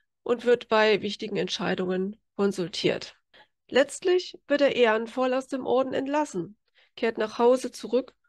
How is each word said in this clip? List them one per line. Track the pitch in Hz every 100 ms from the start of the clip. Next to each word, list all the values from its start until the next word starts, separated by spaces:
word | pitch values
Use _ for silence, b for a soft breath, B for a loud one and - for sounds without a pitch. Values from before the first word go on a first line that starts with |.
| B _
und | - 240 233
wird | 240 -
bei | 220 214 202
wichtigen | 202 202 214 202
Entscheidungen | 185 - 180 190 180 185 190 214 _ -
konsultiert. | 202 190 170 - 180 - - - _ b b _ _
Letztlich | - 285 - 381 359 - - -
wird | 285
er | 277 -
ehrenvoll | 233 220 226 240 254
aus | 254 262
dem | 269 247
Orden | 247 262
entlassen, | - 269 294 294 185 190 208 _ b b -
kehrt | 226 226
nach | 214 -
Hause | 240 254 254
zurück | - 214 240 - _